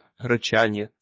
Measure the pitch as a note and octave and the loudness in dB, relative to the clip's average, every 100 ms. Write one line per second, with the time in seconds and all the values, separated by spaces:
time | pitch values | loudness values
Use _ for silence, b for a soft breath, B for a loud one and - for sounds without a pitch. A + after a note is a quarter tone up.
0 | _ _ A#2+ A#2+ - A2 A2+ G#2 G#2+ _ | _ _ -2 -2 0 2 2 0 -8 _